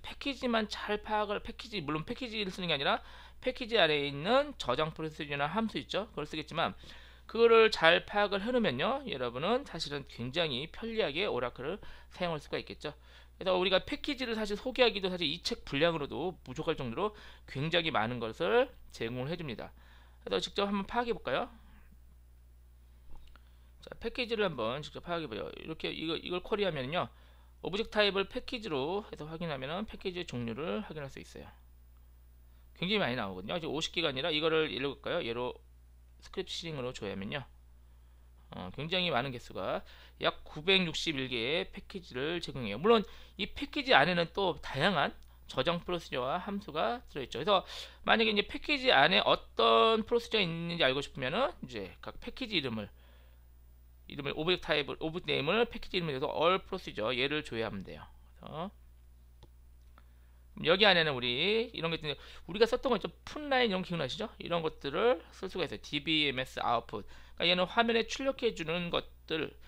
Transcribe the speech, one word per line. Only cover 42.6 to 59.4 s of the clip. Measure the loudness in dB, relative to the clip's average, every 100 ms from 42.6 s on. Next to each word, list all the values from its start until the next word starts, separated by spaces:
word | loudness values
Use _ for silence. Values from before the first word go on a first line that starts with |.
| -6 0
물론 | 4 6 4 -6 -16 -6
이 | -6
패키지 | -4 -6 -4 6
안에는 | 8 8 4 0
또 | 0 0 0
다양한 | -4 2 2 4 0 -2 -16 -20 -6
저장 | 0 0 0
프로시저와 | -2 -4 -4 -4 -2 -2
함수가 | -4 -6 -4 0 0 -2 -6
들어있죠. | -8 -6 -2
그래서 | 4 4 2 -8 -14 -6
만약에 | 4 6 6
이제 | 4
패키지 | 0 -4 0 2 6
안에 | 8 8 8
어떤 | 6 4 2 4 6 8 8 4
프로시저가 | 2 0 2 2
있는지 | 2 0 -4 2
알고 | 4 4
싶으면은 | -2 -4 -2 0 0 -2
이제 | -8 -8 -8 -10
각 | -14 -10
패키지 | -12 -8 -2 -2
이름을, | 0 -4 -6 -12 -20 -20 -20 -20 -20 -20 -20 -20 -20 -20 -14
이름을 | -8 -6
오브젝트 | -2 0 0 2
타입을, | 0 0 -4
오브젝트 | -4 -4 -2
네임을 | 0 2 2 0
패키지 | -2 -6 -2
이름에 | -2
대해서 | -2 -2
all | 2 4 2
procedure | 0 -8 -6 -4 -2 0
얘를 | 0 0
조회하면 | -2 -4 -4 -4
돼요. | -8 -12 -16 -18 -20 -18
그래서 | -12 -8 -8 -10 -20 -20 -20 -20 -20 -20